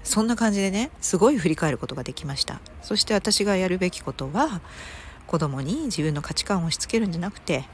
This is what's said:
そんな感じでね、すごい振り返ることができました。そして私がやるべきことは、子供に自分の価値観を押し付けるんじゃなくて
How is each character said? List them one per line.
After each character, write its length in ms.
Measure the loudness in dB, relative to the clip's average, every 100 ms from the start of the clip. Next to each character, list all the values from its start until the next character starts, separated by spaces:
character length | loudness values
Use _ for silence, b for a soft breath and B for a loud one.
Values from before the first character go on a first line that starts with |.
そ 180 | 0 2
ん 60 | 2
な 80 | 4
感 180 | 2
じ 60 | 4
で 100 | 2
ね、 220 | 0 -2 -4
す 160 | 0 6
ご 140 | 6
い 80 | 6
振 100 | 2
り 60 | 2
返 160 | 0
る 80 | 0
こ 80 | -4
と 80 | -6
が 80 |
で 100 | -6
き 140 | -6 -6
ま 80 | -4
し 80 |
た。 160 | -4 -6 -14 -16
そ 120 | -2 0
し 80 |
て 120 | 2 2
私 280 | 2 2
が 140 | 4 2
や 100 | 2
る 120 | 2
べ 100 | 0
き 140 | -2
こ 100 | -8
と 160 | -8 -4
は、 300 | 0 0 0 B B B B B B -2
子 140 | 0
供 220 | 2 0
に 240 | -2 0 -2
自 180 | 0
分 100 | 0
の 80 | 0
価 140 | -2 -4
値 100 | 0
観 140 | 2
を 80 | 2
押 40 |
し 60 | -2
付 140 | 0
け 80 | 2
る 80 | 2
ん 40 |
じ 60 | 0
ゃ 40 |
な 100 | -4
く 100 | -6
て 240 | -2 -2 -2